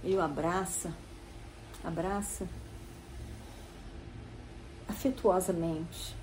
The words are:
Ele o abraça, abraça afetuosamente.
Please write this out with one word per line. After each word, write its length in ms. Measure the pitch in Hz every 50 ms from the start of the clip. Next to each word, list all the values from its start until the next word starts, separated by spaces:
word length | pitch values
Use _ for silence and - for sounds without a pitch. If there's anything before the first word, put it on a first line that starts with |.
| -
Ele 140 | 175 190 190
o 40 |
abraça, 720 | 175 151 143 147 151 165 175 190 190 180 - - - 175 160 - - - - - - - - - - - - - - - - - -
abraça 640 | 175 165 165 165 190 196 202 208 - - - 196 180 - - - - - - - - - - - - - - - - - - - - - - - - - - - - - - - - - - - - - - - - - - - - - - - -
afetuosamente. 1300 | 208 - - 269 262 - - 220 180 185 185 - 185 170 165 165 160 156 165 170 - - - - - -